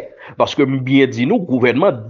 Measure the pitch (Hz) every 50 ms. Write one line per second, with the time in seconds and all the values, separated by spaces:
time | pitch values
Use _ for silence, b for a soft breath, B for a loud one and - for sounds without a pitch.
0 | - - B B B B B - 151 - - - 143 131 135 135 127 127 135 139
1 | 135 123 110 113 123 139 214 240 180 131 127 127 - - 110 - 180 202 151 117
2 | 107 -